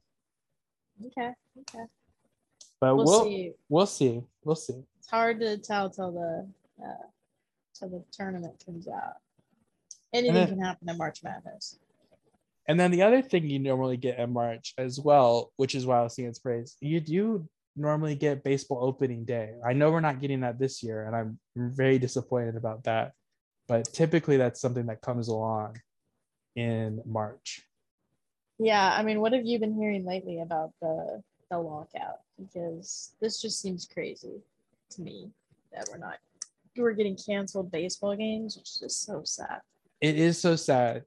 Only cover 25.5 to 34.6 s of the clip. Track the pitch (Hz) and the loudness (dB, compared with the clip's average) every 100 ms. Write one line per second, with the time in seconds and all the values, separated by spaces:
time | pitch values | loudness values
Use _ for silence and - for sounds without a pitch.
25.5 | 110 107 113 _ _ _ _ _ _ _ | -2 -4 -10 _ _ _ _ _ _ _
26.5 | 120 117 113 110 107 - 110 107 - - | -4 -2 0 -2 -6 -6 -4 -6 -8 -14
27.5 | - _ _ _ _ _ _ _ _ _ | -14 _ _ _ _ _ _ _ _ _
28.5 | - 220 208 190 - 220 214 220 262 226 | 0 4 6 4 4 2 2 2 2 0
29.5 | 233 214 214 214 202 180 190 185 165 165 | 0 0 -2 -2 -2 -4 -6 -6 -8 -4
30.5 | 160 160 - 165 160 - 208 - _ - | -4 -4 -6 -4 -4 -6 -10 -12 _ -8
31.5 | 175 165 151 165 - - - _ - 190 | -6 -6 -8 -12 -10 -10 -10 _ -20 -14
32.5 | 175 170 165 190 - - - 214 214 220 | -10 -8 -8 -10 -12 -12 -6 -6 -4 -6
33.5 | - 196 180 - - - - - 202 - | -6 -6 -8 -10 -10 -8 -10 -14 -16 -18
34.5 | _ | _